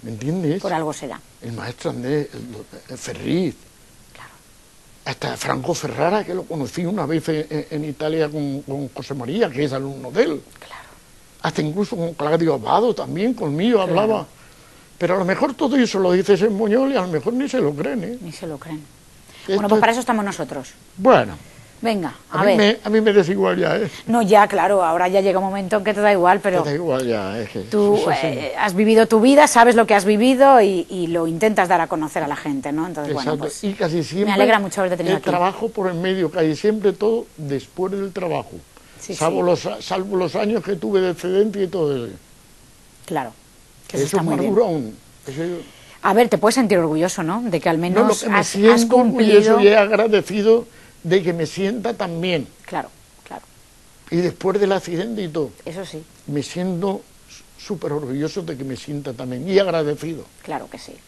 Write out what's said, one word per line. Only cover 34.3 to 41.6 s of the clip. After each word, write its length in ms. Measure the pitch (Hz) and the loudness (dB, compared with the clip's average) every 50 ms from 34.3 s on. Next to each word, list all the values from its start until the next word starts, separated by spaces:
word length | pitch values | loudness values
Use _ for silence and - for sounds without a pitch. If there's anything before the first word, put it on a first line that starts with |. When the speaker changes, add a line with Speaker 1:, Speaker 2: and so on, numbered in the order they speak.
Speaker 2:
me 20 | 202 | 2
alegra 260 | 190 202 208 220 214 | 2 4 4 4 2
mucho 220 | 202 185 - - | 2 -2 -4 -4
haberte 160 | 190 185 180 | -2 -2 -2
tenido 200 | 170 170 180 190 | -2 0 0 0
Speaker 1:
el 40 | 196 | 0
Speaker 2:
aquí. 80 | - 185 | 0 -2
Speaker 1:
trabajo 380 | 180 175 175 185 185 - 208 226 | 0 2 0 0 0 -2 -8 -6
por 200 | 226 - 196 185 | -4 -4 -4 -4
el 60 | 180 | -2
medio, 340 | 165 175 185 190 190 175 156 | -2 -2 -2 -2 -2 -2 -2
casi 260 | 160 185 160 160 156 | 0 0 0 0 0
siempre 380 | 143 - 208 214 220 196 208 180 | 0 0 -2 -2 2 0 -2 0
todo 320 | - 208 220 226 233 226 - _ | 0 -2 -2 0 -2 -4 -8 _
después 560 | - 156 143 139 131 - - _ - 185 185 190 | -14 -8 -6 -6 -6 -6 -8 _ -6 -6 -4 -4
del 180 | 202 196 196 | -6 -6 -6
trabajo. 420 | 180 202 185 175 156 143 113 - - - - _ _ - - - - - | -8 -8 -6 -4 -4 -6 -6 -8 -14 -20 -20 _ _ -20 -20 -20 -20 -20
Speaker 2:
Sí, 160 | - - 185 | -14 -12 -6
Speaker 1:
Salvo 260 | - 151 165 180 190 180 180 175 | -2 0 0 0 2 2 2 2
Speaker 2:
sí. 140 | 151 - 175 | 0 0 -6
Speaker 1:
los, 160 | 208 - - | -8 -8 -8
salvo 320 | - 185 190 190 202 202 | -6 -4 -4 -4 -2 -2
los 180 | 185 180 165 135 | -2 -2 -2 -2
años 300 | 190 208 208 226 226 170 | -2 -2 0 -2 -2 -2
que 120 | 185 202 | -4 -6
tuve 260 | 170 156 220 202 190 185 | -6 -4 0 0 0 0
de 80 | 185 | 0
excedente 520 | 175 170 - 175 185 190 208 220 190 202 | -2 -4 -4 -4 -2 -2 -4 -4 -4 -4